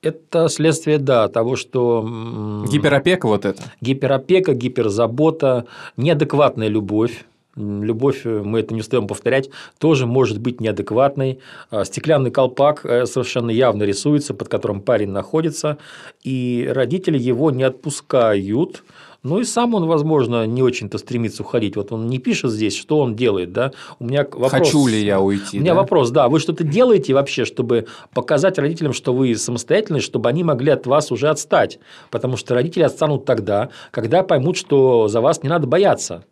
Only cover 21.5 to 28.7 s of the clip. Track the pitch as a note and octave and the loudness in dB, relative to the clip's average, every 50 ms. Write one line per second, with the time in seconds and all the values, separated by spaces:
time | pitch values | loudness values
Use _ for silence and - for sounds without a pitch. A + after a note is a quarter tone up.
21.5 | - B2 G#2+ G2+ F#2+ G#2 G2 - A#2 A2 A2+ A#2 B2+ C3 - B3 A#3 - - B2 | -2 -2 -2 -2 -4 -6 -6 -6 -6 -6 -4 -4 -6 -4 -2 -2 -2 -2 -2 -4
22.5 | A2 G#2+ A2 G#2 - - - _ D3+ D3+ C#3 B2 G#2+ G#2+ B2+ A2+ G2+ F#2+ F2+ E2+ | -2 0 -2 -2 -2 -4 -4 _ 0 0 2 0 0 0 0 0 0 0 -4 -4
23.5 | F2+ G#2+ B2 C#3 C3+ - - - - _ B2 A#2 C3+ C#3+ C#3 - - - A#2+ C3 | -4 -4 -4 -4 -4 -12 -20 -20 -16 _ -8 -4 -2 -2 -2 -2 -4 -2 -2 0
24.5 | - - F3 D3 - D3+ C#3 B2 A2 G#2+ G#2 G2+ G2 F#2+ G2 G2 G2+ G2 G2 - | 2 4 2 4 4 4 4 4 2 2 2 2 2 2 2 2 0 0 -4 -6
25.5 | - G2+ C#3 F3+ E3+ F3+ F#3+ - G3 E3 C3 A#2 A#2+ D3+ C3+ B2 C#3+ D#3+ D#3 - | -4 -2 2 2 4 2 2 2 2 2 2 4 4 4 4 4 4 2 0 -2
26.5 | D#3+ - E3+ D3 C#3+ G#3 B3+ B3+ A3 F#3+ - - C3 C#3 C#3 C#3 - D3 A#2 - | -4 -2 -2 -2 2 4 4 6 6 4 4 2 2 2 2 0 -2 -4 -4 -4
27.5 | - - B2 A2+ B2 A#2 A2+ - - - - _ _ B2+ B2 - D#3 C#3+ D#3+ F#3+ | -2 -6 -2 0 0 0 0 -4 -14 -20 -20 _ _ -6 -2 0 0 2 2 2
28.5 | F#3 D3+ C#3 D3 | 2 2 -2 -2